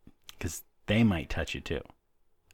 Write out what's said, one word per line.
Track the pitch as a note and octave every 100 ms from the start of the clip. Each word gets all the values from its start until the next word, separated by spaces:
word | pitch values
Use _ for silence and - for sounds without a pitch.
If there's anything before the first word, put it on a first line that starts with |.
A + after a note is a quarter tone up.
| - - - -
'Cause | F#2+ - - _ -
they | G#2
might | A2+ E2+ B1+
touch | - D2+
you | C#2
too. | - D2 - - _ _ _ _ _